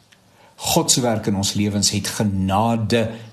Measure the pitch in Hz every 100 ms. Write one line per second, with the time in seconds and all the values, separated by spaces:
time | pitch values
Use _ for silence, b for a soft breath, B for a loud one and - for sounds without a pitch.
0 | _ b b b b - - 170 160 -
1 | 120 107 113 98 101 101 104 101 98 104
2 | 101 - 107 98 95 95 117 117 104 117
3 | 113 B B